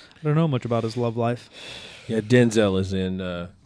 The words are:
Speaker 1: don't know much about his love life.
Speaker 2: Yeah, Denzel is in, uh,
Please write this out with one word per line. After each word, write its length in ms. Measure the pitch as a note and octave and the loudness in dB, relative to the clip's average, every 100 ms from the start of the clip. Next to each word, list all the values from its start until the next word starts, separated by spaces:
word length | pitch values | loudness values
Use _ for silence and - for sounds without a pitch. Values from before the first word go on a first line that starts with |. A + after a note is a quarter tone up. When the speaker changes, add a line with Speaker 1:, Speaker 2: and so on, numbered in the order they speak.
| - - | -20 -6
Speaker 1:
don't 100 | D3+ D3+ | 0 2
know 100 | E3 | 2
much 200 | B2+ - | 0 0
about 180 | A#2 | -2
his 140 | A2+ A#2+ | -2 -2
love 180 | A#2 A2+ | -2 0
life. 320 | A#2 A#2+ - - - - - - - | -2 -2 -8 -20 -18 -16 -18 -16 -6
Speaker 2:
Yeah, 140 | A2 | -4
Denzel 580 | G#2+ B2 A#2+ A2 G#2 F#2+ | 4 4 6 4 2 2
is 140 | F#2 | 0
in, 300 | F#2+ F#2 F#2 | -2 -2 -4
uh, 260 | F2+ F2 F2 - | -6 -8 -10 -16